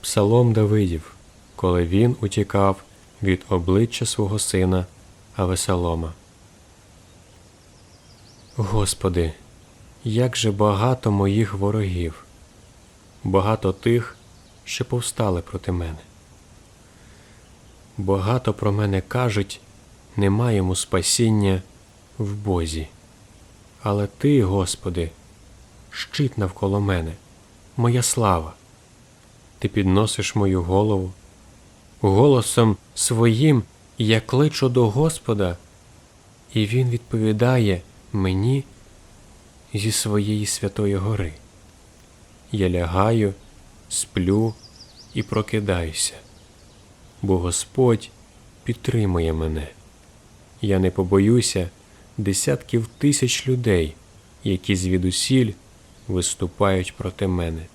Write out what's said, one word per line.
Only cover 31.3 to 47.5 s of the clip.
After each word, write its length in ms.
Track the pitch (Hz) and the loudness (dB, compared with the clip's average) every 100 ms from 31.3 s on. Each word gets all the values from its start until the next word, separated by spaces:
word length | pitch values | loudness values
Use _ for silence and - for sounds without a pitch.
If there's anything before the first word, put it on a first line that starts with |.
| - - - - - - - | -20 -20 -20 -20 -20 -20 -2
Голосом 760 | 101 95 143 131 107 - 113 98 - | 2 4 6 4 2 2 2 2 -4
своїм 680 | - - 113 117 113 156 135 101 - - - | -6 -2 2 2 4 4 4 0 -12 -20 -4
я 220 | 107 110 | 2 2
кличу 480 | - 123 151 151 131 | 2 0 2 2 0
до 220 | 123 117 | 2 2
Господа, 680 | 107 156 151 - 107 95 87 - - - - - - - - - | 2 0 -2 -4 -2 -2 -4 -12 -20 -20 -20 -20 -20 -20 -20 -8
і 140 | 113 107 | -2 0
Він 240 | 120 127 | 0 0
відповідає 920 | 117 - 117 110 104 120 127 107 90 - - - | -2 -4 -2 0 2 2 2 2 0 -4 -20 -8
мені 520 | 104 95 92 107 139 135 - - - - - - - - - - | -2 0 0 0 -2 -4 -18 -20 -20 -20 -20 -20 -20 -20 -20 -10
зі 180 | 107 104 | -4 -2
своєї 540 | 104 110 104 101 107 104 | -2 0 0 0 -2 -4
святої 500 | - 104 - 104 98 | -4 -6 -2 -2 0
гори. 360 | 98 104 82 78 - - - - - - - - - - - | -2 -4 -4 -8 -20 -20 -20 -20 -20 -20 -20 -20 -20 -20 -10
Я 180 | 107 92 | -2 0
лягаю, 640 | 87 85 90 104 117 104 98 - - - - - | 0 -2 0 2 2 0 -2 -16 -20 -20 -20 -10
сплю 640 | - - - 90 101 113 113 - - - - - | -8 -6 -2 0 2 0 -4 -18 -20 -20 -20 -12
і 80 | - | -8
прокидаюся, 920 | 104 110 107 110 101 90 82 80 - - - - - - - - - - - - | -4 -4 -2 -4 -2 -2 -2 -4 -6 -8 -20 -20 -20 -20 -20 -20 -20 -20 -20 -10
бо 160 | 101 95 | -2 0
Господь 720 | 87 | 0